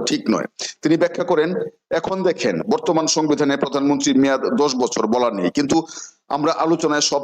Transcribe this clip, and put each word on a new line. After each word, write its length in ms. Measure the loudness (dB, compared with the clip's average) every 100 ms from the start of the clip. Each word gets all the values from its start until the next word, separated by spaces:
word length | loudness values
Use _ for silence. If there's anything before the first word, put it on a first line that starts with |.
| 0
ঠিক 160 | -2 0
নয়। 180 | -2 -2 -10 -14 -4
তিনি 140 | 0 2
ব্যাখ্যা 280 | 2 0 0
করেন, 180 | 2 0 -2 -6 -10 -6
এখন 280 | -4 -2 -2
দেখেন, 320 | 0 0 -2 -2 -2
বর্তমান 360 | -2 0 0 0
সংবিধানে 480 | 0 0 2 0 0
প্রধানমন্ত্রীর 600 | -2 0 0 2 2 4
মেয়াদ 180 | 4 2 0 2
দশ 100 | 2 2
বছর 280 | -2 0 0
বলা 220 | 2 2
নেই, 180 | 0 -2 0
কিন্তু 200 | 0 0 -2 -8 -18 _ -6
আমরা 240 | -2 0
আলোচনায় 540 | 0 0 2 0 0 0
সব 100 | 0